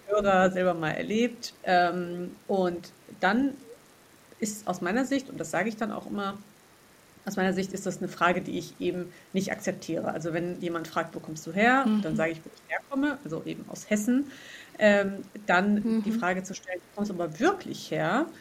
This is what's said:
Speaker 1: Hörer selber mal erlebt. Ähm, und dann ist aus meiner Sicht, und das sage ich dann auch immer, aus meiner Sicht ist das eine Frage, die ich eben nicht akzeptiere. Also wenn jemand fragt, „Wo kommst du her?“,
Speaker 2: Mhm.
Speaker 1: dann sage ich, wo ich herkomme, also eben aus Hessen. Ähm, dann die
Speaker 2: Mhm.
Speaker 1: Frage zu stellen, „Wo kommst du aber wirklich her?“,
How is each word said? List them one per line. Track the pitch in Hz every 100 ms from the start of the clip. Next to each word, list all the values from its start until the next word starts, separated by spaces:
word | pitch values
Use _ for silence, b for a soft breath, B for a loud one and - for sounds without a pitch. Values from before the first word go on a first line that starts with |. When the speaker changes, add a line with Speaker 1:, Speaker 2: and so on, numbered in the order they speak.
| -
Speaker 1:
Hörer | 208 202 185 185
selber | 185 185
mal | 165 156
erlebt. | - 175 220 240 240 - -
Ähm, | - 180 175 180 175 175 175 - -
und | 196 180 175 - - - -
dann | 185 226 277 - - - - - - - - -
ist | 220 - -
aus | 180
meiner | 175 220 262
Sicht, | 277 -
und | 160
das | 160
sage | 160 208
ich | 214
dann | 220
auch | - -
immer, | 208 196 202 - - - - - - - - -
aus | 196
meiner | 185
Sicht | 185 190
ist | 185 190
das | -
eine | 180
Frage, | - 170 185
die | - 180
ich | - -
eben | 180 180 180 B B
nicht | 190 196
akzeptiere. | - - 185 - 165 156
Also | 156 165
wenn | 165 170 175
jemand | 175 170 160
fragt, | - 165 160
„Wo |
kommst | 156 156 -
du |
her?“, | 180 226 262 254
Speaker 2:
Mhm. | 214
Speaker 1:
dann | 170 156
sage | 160
ich, | 165
wo | -
ich | - -
herkomme, | 160 - 269 294 277
also | - 160 165
eben | - -
aus | - -
Hessen. | 208 214 254 285 B B B B -
Ähm, | 214 202 196 196 - 214 -
dann | 180 202 208 220 226
die | 208
Speaker 2:
Mhm. | 226
Speaker 1:
Frage | 180 185
zu | 190 185
stellen, | - 180 -
„Wo | -
kommst | 208
du | 180
aber | 170 156
wirklich | 294 392 - - -
her?“, | 156 156 214 330 B